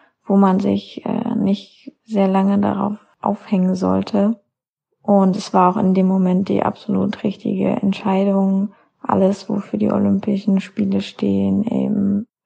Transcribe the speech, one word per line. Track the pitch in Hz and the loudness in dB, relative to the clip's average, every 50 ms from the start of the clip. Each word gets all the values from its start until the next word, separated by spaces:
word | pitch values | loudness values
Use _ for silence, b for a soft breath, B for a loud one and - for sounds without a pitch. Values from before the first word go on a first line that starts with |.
| b b b b _ | b b b b _
wo | - 196 | 0 4
man | 196 196 190 185 190 | 4 4 4 4 2
sich, | 196 196 196 202 - - - - - | 0 0 -2 -2 -4 -8 -14 -12 -8
äh, | - - - - - - | -6 -4 -4 -4 -4 -4
nicht | - 196 196 202 196 196 - _ _ _ - - _ _ | -2 0 0 -2 -2 -4 -10 _ _ _ -20 -20 _ _
sehr | - 220 202 196 190 | -6 -2 0 0 2
lange | 190 190 190 196 202 202 | 2 2 2 2 2 2
darauf | 202 202 202 196 202 208 208 - _ _ _ _ | 0 0 0 -2 -2 -4 -6 -8 _ _ _ _
aufhängen | - 208 208 - - - 208 185 185 185 185 | -4 -4 -4 -4 -4 -2 0 0 0 0 0
sollte. | 180 185 185 185 190 202 - - 202 202 214 233 - _ _ _ _ _ _ _ _ _ _ _ _ _ | 0 0 0 0 0 0 -2 0 0 0 0 0 -4 _ _ _ _ _ _ _ _ _ _ _ _ _
Und | - 202 196 196 190 185 | 2 2 4 4 4 2
es | 208 - - - | 0 -4 -2 2
war | 190 180 180 | 2 4 4
auch | 190 | 2
in | 214 202 185 185 | 2 2 2 2
dem | 190 185 | 2 2
Moment | 185 190 190 185 185 180 185 196 190 | 2 2 2 2 2 0 0 0 0
die | 202 - - | -2 -2 -2
absolut | - 202 - - - 196 190 190 202 208 - - | -4 -6 -6 -6 -4 -2 -2 -2 -2 -4 -4 -6
richtige | 208 196 - - 208 202 190 190 190 | -6 -6 -6 -6 -6 -4 -2 -2 -2
Entscheidung. | - - 202 196 196 - - 202 190 190 196 202 196 196 196 190 190 196 196 208 b b b b b _ - | -2 -2 -2 -2 -2 -2 -2 -2 0 0 2 2 2 2 2 2 2 0 -2 -2 b b b b b _ -6
Alles, | - - 190 190 190 202 196 - - | -2 0 2 2 2 0 -2 -6 -6
wofür | 214 202 - - - 208 | -6 -6 -6 -6 -4 -2
die | 214 208 | -2 0
Olympischen | 208 202 202 202 196 196 - 208 202 196 - - 196 190 | 0 0 0 2 0 0 0 -2 -2 -2 0 0 0 0
Spiele | - - - - 208 196 196 190 | -2 -4 -6 -4 -2 -2 -2 -2
stehen, | 196 - - - - 202 - 196 196 196 196 196 214 | -4 -6 -8 -4 -2 -2 0 0 0 0 0 0 0
eben | - - - - 202 208 202 202 202 202 202 240 - _ _ _ | -2 -2 -2 -2 -2 0 0 0 0 0 -2 -4 -6 _ _ _